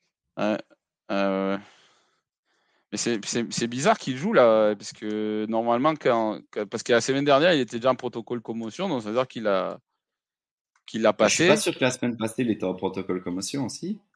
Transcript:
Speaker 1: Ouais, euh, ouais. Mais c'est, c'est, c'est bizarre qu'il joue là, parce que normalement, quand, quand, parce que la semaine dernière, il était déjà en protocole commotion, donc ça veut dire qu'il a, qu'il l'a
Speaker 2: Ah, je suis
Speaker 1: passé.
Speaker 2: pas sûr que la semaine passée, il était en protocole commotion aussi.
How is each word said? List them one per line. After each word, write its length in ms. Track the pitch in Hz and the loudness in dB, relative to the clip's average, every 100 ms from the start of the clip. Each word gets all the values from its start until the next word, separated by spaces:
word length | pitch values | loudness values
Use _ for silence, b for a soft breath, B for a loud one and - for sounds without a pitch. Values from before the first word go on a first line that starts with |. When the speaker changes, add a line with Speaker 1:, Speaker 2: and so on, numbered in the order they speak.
| _ _ _ - | _ _ _ -4
Speaker 1:
Ouais, 200 | 104 107 - _ _ _ - | -2 -2 -6 _ _ _ -4
euh, 440 | 98 98 95 98 98 | -2 0 0 -2 -4
ouais. 60 | 104 b b b b b _ _ _ _ _ _ _ | -8 b b b b b _ _ _ _ _ _ _
Mais 60 | 104 | -4
c'est, 260 | 117 113 | -2 -2
c'est, 260 | 101 123 113 | -2 -4 -4
c'est 160 | - 120 | -4 -4
bizarre 300 | 127 180 233 | 0 0 0
qu'il 220 | - 127 | -2 -4
joue 160 | 196 | 2
là, 420 | 180 120 110 107 104 | 6 6 6 4 0
parce 160 | - | -8
que 540 | - 107 107 107 107 107 | -10 -6 -4 -4 -4 -2
normalement, 460 | 113 117 120 151 | -2 0 2 2
quand, 460 | 156 135 117 110 87 - | 0 0 0 0 -4 -8
quand, 180 | 110 101 | -8 -6
parce 140 | 113 | -6
que 100 | - | 2
la 80 | 117 | 2
semaine 240 | 123 135 | 4 0
dernière, 300 | 143 139 175 | 4 4 4
il 60 | 151 | 2
était 180 | 117 117 | 0 0
déjà 120 | 127 | 0
en 40 | |
protocole 480 | 123 123 120 - 123 | 0 -4 -8 -8 -8
commotion, 440 | 113 113 113 135 190 | -6 -8 -8 -6 -4
donc 120 | 131 | -4
ça 60 | 107 | -2
veut 60 | |
dire 120 | 117 131 | -2 -2
qu'il 200 | 123 107 | -2 0
a, 340 | 95 90 - _ _ _ _ _ _ _ _ _ _ | 0 -2 -8 _ _ _ _ _ _ _ _ _ _
qu'il 160 | - 113 | -10 0
l'a 140 | 110 104 | 2 4
Speaker 2:
Ah, 100 | 107 | 2
je 60 | |
suis 100 | - | 4
Speaker 1:
passé. 40 | 170 | 4
Speaker 2:
pas 80 | 151 | 4
sûr 180 | 175 - | 2 0
que 60 | |
la 60 | 127 | -2
semaine 280 | - 123 117 | 0 -4 -2
passée, 240 | 110 - | -6 -2
il 80 | 120 | -2
était 140 | 101 | -2
en 100 | 92 | -4
protocole 480 | 92 95 98 92 92 | -4 -4 -4 -4 -6
commotion 420 | 90 90 98 143 | -4 -6 -6 -6
aussi. 340 | 117 - 175 214 _ | -6 -6 -8 -10 _